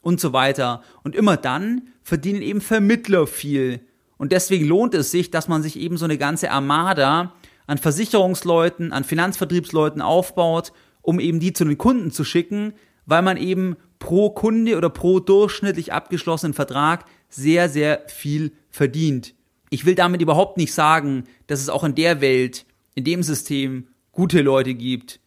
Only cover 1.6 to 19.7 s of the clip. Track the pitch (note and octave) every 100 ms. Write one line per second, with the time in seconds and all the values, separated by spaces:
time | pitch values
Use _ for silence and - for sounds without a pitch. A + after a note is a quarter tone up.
1.6 | G#3 B3 B3 _ - E3 E3 G3+ C#3 G3+
2.6 | - A3 G3+ A#3 A#3 G3 D3 - C#3+ C#3+
3.6 | B2+ A#2 _ _ _ _ C#3+ F#3 F#3 F#3+
4.6 | D3+ F3 A#3+ F#3+ C#3 F3 F3 E3 D#3 D#3+
5.6 | D#3 D3+ E3+ E3+ E3 D3+ C#3+ D#3+ F3+ C#3
6.6 | C#3 D3+ F3+ F3 C3+ D#3 F3+ _ - _
7.6 | - C#3+ D#3+ D3 G#3+ G#3+ F#3 F#3 F3 E3
8.6 | E3 E3+ E3+ C#3 C3+ E3 F3+ F#3+ E3+ F3
9.6 | E3+ D#3+ D3+ D3+ G2 E3 F3+ - E3+ E3
10.6 | E3+ _ _ _ - F3 E3 E3 F3 -
11.6 | E3 C#3+ A3+ B3+ E3 - C#3+ F3 F3 G#3
12.6 | G#3+ G#3 _ _ - D#3+ F#3 F#3 F3 F#3
13.6 | F#3 E3+ _ _ - F3 G#3 G#3 G#3+ A3
14.6 | A3+ G3 E3 - F3 F#3 F#3 G3 G#3 -
15.6 | G3+ E3+ E3 D3 - F3 - E3 E3 C#3+
16.6 | C#3 B2+ D3+ E3+ - _ _ - C#3 E3+
17.6 | F3 C#3+ D3+ D3+ - - D3 D3 D3+ _
18.6 | _ - C#3 C3+ D#3+ C3 - _ _ _
19.6 | _